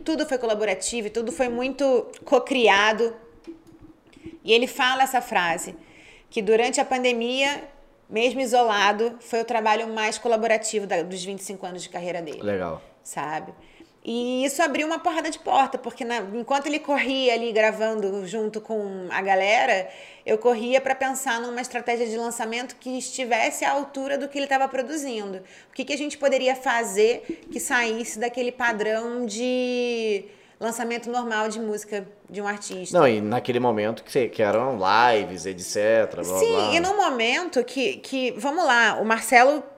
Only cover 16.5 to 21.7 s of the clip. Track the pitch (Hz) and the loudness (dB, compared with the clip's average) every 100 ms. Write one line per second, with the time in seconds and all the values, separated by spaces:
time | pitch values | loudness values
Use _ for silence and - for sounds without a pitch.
16.5 | 277 302 302 294 277 233 269 254 233 233 | -2 0 -4 0 0 0 2 2 2 2
17.5 | 214 214 196 220 220 196 196 180 220 214 | 2 2 2 -2 0 -2 -4 -6 -4 -4
18.5 | 214 214 220 202 190 180 147 196 190 196 | -6 -6 -6 -4 -8 -6 -2 2 2 4
19.5 | 233 262 190 185 - - - - 220 240 | 4 4 0 -2 -12 -20 -10 -2 2 2
20.5 | 226 240 262 262 262 269 262 269 233 240 | 2 2 2 2 -2 -2 -2 -2 -2 -4
21.5 | 240 247 | -6 -6